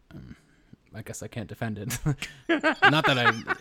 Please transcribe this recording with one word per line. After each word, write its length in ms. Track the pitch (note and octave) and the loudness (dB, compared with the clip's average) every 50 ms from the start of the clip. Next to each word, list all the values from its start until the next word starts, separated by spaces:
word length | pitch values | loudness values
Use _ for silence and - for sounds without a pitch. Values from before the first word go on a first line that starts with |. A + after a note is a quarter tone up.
| _ _ | _ _
um, 220 | - C#3+ C3+ B1 - - _ _ _ _ _ _ - _ _ _ - | -18 -18 -16 -16 -20 -20 _ _ _ _ _ _ -20 _ _ _ -16
I 80 | A2 | -14
guess 200 | - - A#2+ - | -12 -12 -12 -12
I 60 | G#2 - | -12 -10
can't 200 | - A#2+ G2+ - | -10 -10 -10 -10
defend 300 | G#2+ - A#2+ A2 G#2+ G2+ | -8 -6 -6 -6 -6 -6
it. 180 | G#2+ B2 - - - | -6 -6 -6 -2 -2
<laughs> 440 | D3+ C#3 - - - - - - - | -2 -2 -2 -6 -10 -12 -10 -2 -2
Not 580 | E4+ C#4+ - D#4+ C#4+ - F#4+ F#4+ C#4+ D#4+ F4+ | 0 2 2 0 2 6 6 6 6 6 4
that 100 | - - | 4 4
I 160 | B3 - G#4 A3+ A3+ - - - - | 4 4 2 2 0 -4 -6 -6 0